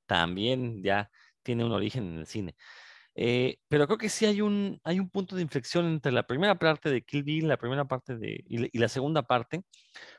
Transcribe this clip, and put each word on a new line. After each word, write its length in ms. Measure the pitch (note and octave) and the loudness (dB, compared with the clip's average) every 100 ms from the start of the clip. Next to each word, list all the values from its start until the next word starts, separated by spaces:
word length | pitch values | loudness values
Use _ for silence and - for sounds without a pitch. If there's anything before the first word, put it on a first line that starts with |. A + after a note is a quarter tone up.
| - | -2
también 760 | F#2 E2+ F#2 A2 B2+ B2 A2 | 2 2 0 0 0 -2 -4
ya 280 | F#2+ G2 G#2 _ _ _ | 0 0 -2 _ _ _
tiene 220 | - A#2 | -4 -2
un 80 | A#2 | 0
origen 320 | G#2+ G#2 C3 | 0 -2 -4
en 140 | G2 E2 | -6 -8
el 80 | D#2 | -8
cine. 300 | G#2+ F#2 - - - - - _ - | -8 -8 -12 -20 -20 -20 -20 _ -4
Eh, 380 | A#2+ B2 B2+ - _ | 0 2 0 -2 _
pero 200 | D3 D3 | 2 4
creo 100 | G#3+ | 2
que 120 | G#3+ | 0
sí 160 | - G#3+ | 2 2
hay 160 | G3+ | 4
un, 380 | G#3 G3+ G3+ - | 2 2 0 -4
hay 160 | - F3+ | -2 0
un 100 | F#3+ | 0
punto 240 | G3+ F#3 | -2 -4
de 80 | F#3 | -2
inflexión 440 | E3 C#3+ A#2+ F3 E3+ | -2 -2 -2 0 2
entre 260 | D#3+ D3 | 0 2
la 120 | B2 | 0
primera 320 | - B2+ G3+ F#3+ | 0 2 2 4
parte 320 | D#3+ D#3 D#3+ | 2 2 0
de 140 | B2+ | -2
Kill 220 | - D3 | 0 -4
Bill, 240 | C#3+ D#3 D#3+ | -2 0 0
la 80 | B2+ | 0
primera 280 | A#2+ C3+ | 0 -2
parte 320 | C3+ B2+ - A#2+ | -2 -4 -6 -8
de, 280 | A2 G#2 - | -8 -8 -6
y 120 | A#2 | -4
la, 100 | A#2+ | -2
y 80 | A#2 | 0
la 80 | A#2 | 0
segunda 360 | C3+ C#3 D#3 | 0 -2 0
parte, 420 | A#2+ B2+ A#2 D#3+ - _ _ - - | 2 0 0 -8 -10 _ _ -20 -20